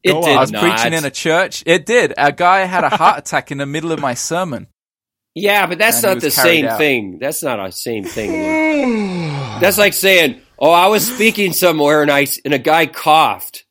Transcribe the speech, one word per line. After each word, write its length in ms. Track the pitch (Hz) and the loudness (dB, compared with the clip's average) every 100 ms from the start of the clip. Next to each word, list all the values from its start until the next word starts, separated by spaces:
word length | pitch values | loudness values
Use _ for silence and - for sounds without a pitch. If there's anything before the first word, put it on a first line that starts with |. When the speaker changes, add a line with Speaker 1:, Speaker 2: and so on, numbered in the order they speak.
Speaker 1:
It 100 | 185 | 0
Speaker 2:
Go 100 | 170 | 0
Speaker 1:
did 80 | 170 | 2
Speaker 2:
on. 40 | 139 | 2
Speaker 3:
I 40 | |
was 120 | 131 | 2
Speaker 1:
not. 100 | 107 | 0
Speaker 3:
preaching 300 | 113 113 117 | 0 0 0
in 120 | 165 | -2
a 60 | 143 | -4
church. 520 | - 165 165 185 - - | -4 0 0 0 -6 0
It 200 | 175 147 | 0 2
did. 280 | 240 156 - | 0 0 0
A 120 | 143 | 0
guy 300 | 139 175 190 185 | 2 2 2 2
had 180 | 185 | 0
a 60 | 151 | 0
heart 280 | 185 170 - | 2 2 0
attack 320 | - 147 - | -4 -6 -4
in 80 | 139 | -8
the 80 | 139 | -6
middle 240 | 151 165 | -6 -4
of 80 | 156 | -4
my 160 | 143 | -4
sermon. 540 | 120 - 165 185 120 - _ _ _ _ _ _ | -6 -6 -4 -6 -8 -14 _ _ _ _ _ _
Speaker 1:
Yeah, 320 | 165 202 202 180 | -4 0 2 0
but 120 | 175 | 0
that's 180 | 220 - | 0 2
Speaker 3:
And 60 | |
he 40 | 208 | 0
Speaker 1:
not 140 | 185 | 0
Speaker 3:
was 120 | 151 | 0
Speaker 1:
the 60 | 139 | 2
Speaker 3:
carried 140 | 151 170 | 2 2
Speaker 1:
same 100 | 127 | 0
Speaker 3:
out. 120 | 113 | 0
Speaker 1:
thing. 400 | 151 127 101 82 | 0 0 -4 -8
That's 240 | 135 156 | -8 -6
not 160 | 156 113 | -6 -6
a 80 | 95 | -8
same 320 | - 123 113 | -10 -8 -8
thing, 260 | 95 113 104 | -8 -8 -6
Luke. 1300 | - 311 311 311 302 254 220 202 180 165 143 131 107 | -6 -4 -2 -2 0 -2 -2 -4 -6 -6 -8 -10 0
<sighs> 0 | |
That's 180 | 175 202 | 0 2
like 140 | 202 | 0
saying, 480 | - 190 185 156 - _ _ | 2 2 4 2 -2 _ _
"Oh, 120 | 143 | 4
I 160 | 170 185 | 6 4
was 200 | 214 233 | 2 -2
speaking 460 | 247 220 220 196 | 0 0 2 -2
somewhere 500 | 156 180 160 147 151 | 2 0 2 2 2
and 80 | 147 | 4
I 120 | 143 | 2
s-," 160 | 139 - | 0 -4
and 100 | 139 | -2
a 40 | 143 | -2
guy 280 | 147 156 160 | 2 2 2
coughed. 760 | - - 151 139 98 - - _ | -2 2 4 4 -2 -10 -18 _